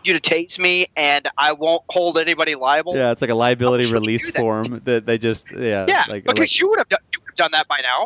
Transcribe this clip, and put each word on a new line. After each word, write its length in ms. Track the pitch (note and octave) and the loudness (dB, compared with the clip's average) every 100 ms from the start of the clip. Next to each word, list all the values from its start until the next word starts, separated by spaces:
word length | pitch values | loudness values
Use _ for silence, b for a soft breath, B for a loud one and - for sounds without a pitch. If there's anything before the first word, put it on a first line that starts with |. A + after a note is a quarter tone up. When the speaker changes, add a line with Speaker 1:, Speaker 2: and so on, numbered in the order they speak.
Speaker 1:
you 100 | G3 E3+ | -2 0
to 20 | |
tase 380 | - E3 F3 - | 2 0 -2 -2
me 260 | F3+ F3+ F3+ - | 0 2 0 0
and 320 | D3 C#3+ C#3 - | 2 2 0 0
I 160 | D3 | 0
won't 280 | D3 D#3 E3+ - | 0 0 0 -2
hold 280 | F3+ F3 D#3+ | -2 0 0
anybody 340 | D#3+ D#3+ D#3 D3 | 0 0 -2 0
liable." 400 | C3 D3 D#3+ C3+ | 2 2 0 0
Speaker 2:
Yeah, 160 | B2 | 0
it's 100 | A#2 | 0
like 100 | B2 | 0
a 40 | A2+ | 2
liability 500 | A#2+ B2 B2 B2 B2 | 2 2 2 2 2
Speaker 1:
Why 80 | |
would 120 | A2+ G#2+ | 0 0
you 0 | |
Speaker 2:
release 180 | A2+ A2+ | -2 -2
Speaker 1:
do 40 | |
that? 60 | - | -2
Speaker 2:
form 420 | A#2 A2 A#2 A#2 B2+ | 0 -2 -4 -6 -2
that 200 | A#2 A2 | -2 0
they 100 | A#2 | -2
just, 340 | A2+ A2 - | 0 -4 -8
yeah, 340 | - A#2 G2+ F#2+ | -6 -2 -2 0
Speaker 1:
Yeah, 160 | F#4+ C3+ | 0 0
Speaker 2:
like, 160 | G#2+ - | -2 -2
Speaker 1:
because 120 | - | 0
Speaker 2:
like 200 | D#4+ - | 0 2
Speaker 1:
you 100 | F#4+ | 2
would 80 | A4 | 0
have 100 | - | 0
done, 100 | G3 - | -4 -4
you 80 | - | -14
would 80 | - | -8
have 40 | - | -2
done 140 | E3 | 0
that 140 | D#3 D3+ | 0 0
by 120 | C#3+ | -2
now, 240 | B2+ B2+ | 0 -2